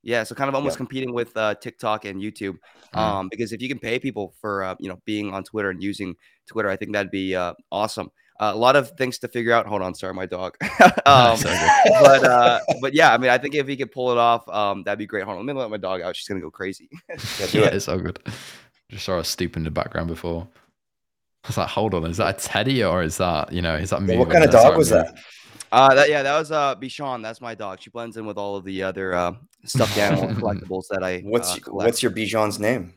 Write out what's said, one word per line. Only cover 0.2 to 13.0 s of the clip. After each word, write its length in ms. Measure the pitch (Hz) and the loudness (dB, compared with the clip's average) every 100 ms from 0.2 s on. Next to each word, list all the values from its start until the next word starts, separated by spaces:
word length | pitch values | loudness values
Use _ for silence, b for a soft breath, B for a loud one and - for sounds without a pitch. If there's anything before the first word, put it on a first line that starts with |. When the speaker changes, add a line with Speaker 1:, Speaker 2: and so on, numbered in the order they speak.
Speaker 1:
so 140 | 110 117 | -4 -6
kind 120 | 139 | -4
of 60 | |
almost 200 | 139 143 | -2 -4
Speaker 2:
Yep. 20 | - | -6
Speaker 1:
competing 360 | 123 131 131 | -8 -8 -6
with, 240 | 120 117 110 | -6 -6 -4
uh, 200 | 107 104 | -4 -4
TikTok 480 | 123 _ 117 107 | -12 _ -4 -4
and 160 | 104 95 | -6 -10
YouTube, 340 | 104 - 98 90 b b b | -10 -8 -10 -10 b b b
Speaker 3:
Mm. 240 | 110 110 98 | -2 -2 -2
Speaker 1:
um, 100 | 95 | -6
because 240 | 104 113 | -8 -8
if 80 | 110 | -8
you 80 | 127 | -10
can 120 | 143 | -8
pay 180 | 113 123 | -6 -4
people 340 | 135 110 95 _ | -6 -8 -12 _
for, 220 | 107 98 | -8 -6
uh, 140 | 95 92 | -6 -8
you 100 | 98 | -12
know, 120 | 90 | -12
being 300 | - 104 104 | -8 -6 -6
on 80 | 95 | -10
Twitter 280 | 90 107 98 | -8 -4 -4
and 120 | 92 | -4
using 320 | 98 101 95 87 _ _ _ | -8 -8 -10 -12 _ _ _
Twitter, 220 | 110 101 | -4 -4
I 60 | 95 | -4
think 160 | 104 | -6
that'd 180 | 104 95 | -6 -4
be, 240 | 98 95 | -6 -4
uh, 200 | 90 87 80 _ | -4 -6 -8 _
awesome. 400 | 95 107 - 85 _ _ _ | -6 -4 -6 -12 _ _ _
Uh, 140 | 107 | -4
a 20 | 107 | 2
lot 200 | 120 139 | 4 4
of 160 | 127 - | 2 -4
things 220 | 127 - | -6 -4
to 80 | 120 | -8
figure 240 | 120 113 | -4 2
out. 140 | 117 104 | 2 2
Hold 160 | 104 | -4
on, 120 | 92 - | -4 -8
sorry, 180 | 92 | -10
my 120 | 92 92 | -8 -8
dog. 300 | 90 92 _ | -6 -8 _
<laughs> 460 | - - - - 139 | -10 6 6 6 6
Um, 320 | 135 120 113 | 8 8 4
Speaker 3:
<laughs> 60 | |
It's 20 | - | 0
all 100 | - | 0
good. 140 | - 831 719 659 | 2 6 6 8
Speaker 1:
but, 240 | 143 135 | 8 8
uh, 380 | 127 123 120 120 - - | 6 6 4 2 -2 -4
but 140 | 131 | 0
yeah, 180 | 147 | 4